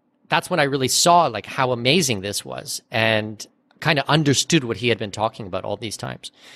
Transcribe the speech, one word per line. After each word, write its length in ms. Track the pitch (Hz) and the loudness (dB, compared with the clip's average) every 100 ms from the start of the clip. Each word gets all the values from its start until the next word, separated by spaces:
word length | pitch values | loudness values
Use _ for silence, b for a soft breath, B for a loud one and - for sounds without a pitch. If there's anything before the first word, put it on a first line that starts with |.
| _ _ _ | _ _ _
that's 200 | 156 - | -2 0
when 100 | 180 | 0
I 40 | |
really 260 | 143 139 135 | 0 0 0
saw, 380 | - 175 175 156 | 2 6 6 4
like, 180 | 107 - | -2 -8
how 260 | - 131 | -2 -2
amazing 480 | 120 120 170 139 104 | 0 2 4 2 0
this 240 | 98 101 | -2 -6
was 380 | - 64 - - - | -8 -10 -10 -12 -6
and 560 | 113 110 110 107 107 - _ _ _ | 0 2 2 -2 -8 -16 _ _ _
kinda 240 | 151 151 - | 0 0 2
understood 560 | 151 143 131 - 165 123 | 2 4 2 2 0 0
what 120 | 98 | -2
he 120 | 120 | 0
had 80 | 107 | 0
been 140 | 107 | -2
talking 360 | 98 110 - 101 | -4 -4 -4 -8
about 160 | 92 | -6
all 140 | 104 104 | -6 -6
these 180 | 113 - | -8 -10
times. 380 | - - - B B | -10 -12 -14 B B